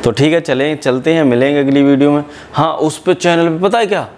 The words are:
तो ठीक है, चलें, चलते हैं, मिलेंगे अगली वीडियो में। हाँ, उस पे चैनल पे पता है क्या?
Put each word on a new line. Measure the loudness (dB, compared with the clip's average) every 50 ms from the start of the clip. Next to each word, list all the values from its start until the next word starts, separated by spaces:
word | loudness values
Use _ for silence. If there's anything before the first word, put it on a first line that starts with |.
| 0
तो | -2
ठीक | 0 2 0 2 2
है, | 0
चलें, | 0 -2 -2 -2 0 -2 -4 -4
चलते | -2 -2 -2 -2 0 0 0
हैं, | 2 2
मिलेंगे | 2 2 2 2 2 0 0
अगली | 0 2 2 2 4
वीडियो | 4 4 4 4 2
में। | 2 0 -2 -6 -14 -20 -20 -8 -2
हाँ, | -2 -2 -2 0
उस | -2 -2 -4 -4 -4
पे | -2 -2 -2
चैनल | 0 0 0 0 2 0 0
पे | -2 0
पता | -2 0 0 0
है | 0 0
क्या? | -2 -4 -4 -8 -14